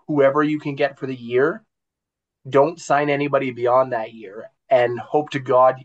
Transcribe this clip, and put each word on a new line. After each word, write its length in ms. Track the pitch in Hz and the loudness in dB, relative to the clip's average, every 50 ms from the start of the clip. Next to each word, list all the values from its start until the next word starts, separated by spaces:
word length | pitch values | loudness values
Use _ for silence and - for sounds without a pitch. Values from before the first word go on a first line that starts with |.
| _ - | _ -4
whoever 340 | 151 147 139 139 139 151 | 0 2 2 4 4 2
you 160 | 151 151 151 147 | 0 0 -2 -4
can 160 | - 147 139 | -6 -8 -4
get 240 | 139 143 135 135 - | -2 -2 -4 -4 -8
for 80 | 143 | -10
the 80 | 131 131 | -10 -10
year. 480 | 127 120 117 123 127 139 165 214 226 _ _ _ _ _ _ _ _ _ _ _ _ _ _ _ _ - 135 | -12 -8 -2 0 2 2 2 -2 -6 _ _ _ _ _ _ _ _ _ _ _ _ _ _ _ _ -12 0
Don't 320 | 135 139 143 160 175 170 | 2 2 2 2 0 -8
sign 300 | - - 147 143 147 147 | -4 -2 0 0 0 0
anybody 400 | 143 143 143 143 139 135 135 131 | -2 -2 -2 0 -2 -2 -2 -2
beyond 400 | 120 120 120 120 123 131 131 127 | -6 -2 0 2 2 2 2 0
that 220 | 123 113 110 117 113 | -4 -6 -8 -8 -14
year 360 | 110 107 95 101 113 113 - _ _ _ - | -18 -18 -18 -16 -18 -18 -18 _ _ _ 0
and 300 | 135 123 120 120 120 117 | 2 2 2 2 -2 -6
hope 320 | 110 - - 151 151 - | -8 -2 -2 -2 -2 -2
to 80 | - 135 | -8 -8
God 460 | 127 127 127 127 127 131 131 127 | -2 2 4 4 6 4 2 0